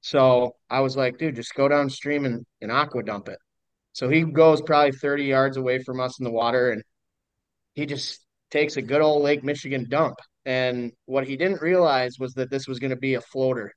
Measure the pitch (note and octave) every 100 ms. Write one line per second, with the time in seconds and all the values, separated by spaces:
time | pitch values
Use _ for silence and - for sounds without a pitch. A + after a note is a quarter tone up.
0 | - D3 C3 B2 A#2+ - _ B2+ C3+ C3
1 | B2+ B2+ D#3+ B2+ A#2 - C#3 D3 C#3+ C3
2 | C#3+ D3 C3+ A#2 B2+ _ G#2+ B2+ D3 B2+
3 | G#2+ G#2 G2+ F#2+ _ _ _ _ _ -
4 | B2+ D#3+ D#3+ C#3+ D#3+ D3+ D3+ D3+ D3 C3+
5 | C#3+ C#3+ C#3 C3+ C3+ C3 B2+ C3 C3 B2+
6 | B2+ B2+ B2+ A2+ A2+ B2 B2 A2 - _
7 | _ _ _ _ _ _ _ - D3 C#3
8 | - - _ _ _ - D3+ D3 A2+ C#3+
9 | D3+ D3 C#3+ D3 C3+ C#3+ C#3 C3+ A#2 C#3+
10 | C#3+ - - _ C3+ B2+ B2+ B2 A#2+ _
11 | - C3+ C3 C3+ F#3 F#3+ D#3+ F#3 E3 C3+
12 | B2 B2+ C3 C3 B2+ C3+ C3+ B2+ C3 B2+
13 | C3+ C3 - C3+ C3 B2 G2+